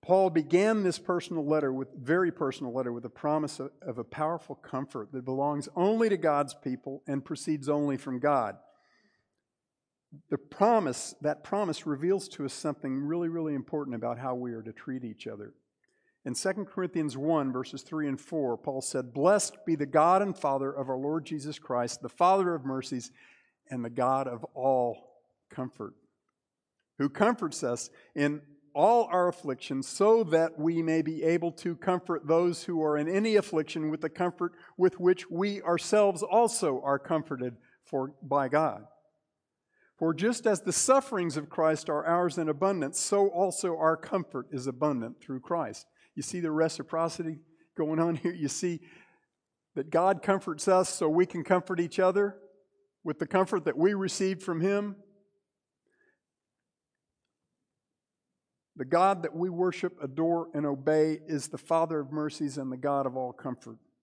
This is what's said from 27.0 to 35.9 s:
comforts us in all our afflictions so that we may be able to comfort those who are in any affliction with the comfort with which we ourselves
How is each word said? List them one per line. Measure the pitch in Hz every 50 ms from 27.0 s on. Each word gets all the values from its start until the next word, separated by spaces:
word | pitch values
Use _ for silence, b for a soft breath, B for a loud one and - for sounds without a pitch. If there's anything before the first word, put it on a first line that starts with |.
| 139 139
comforts | 135 - 208 214 247 226 - 160 - - -
us | 127 120 120 - - b b b b b
in | - 143 147 147 151 147 - - _ _ _ _
all | 147 151 202 233 240 226
our | - 165 180 180 180
afflictions | 170 - - 147 131 123 - - 143 135 135
so | - - - 196 208 226 226 226
that | 165 156 160 165 165 165 156
we | 151 165 170 165 165
may | 160 160 160
be | 156 147 160 151 -
able | 160 170 175 165 170 160
to | - - 175 170
comfort | - - - 185 180 - - 175 156 -
those | 143 160 165 175 175 170 - -
who | - 175 160 156
are | 151 151
in | 147 147 160
any | 180 196 214 226 214
affliction | 208 190 - - 160 156 - - 170 156 156
with | 156 156
the | 160 160
comfort | - - 180 180 175 - 180 175 - B B B B
with | - 180 185 180 -
which | 175 180 185 180 - -
we | 170 165 190 208 202 202 -
ourselves | 170 170 165 - -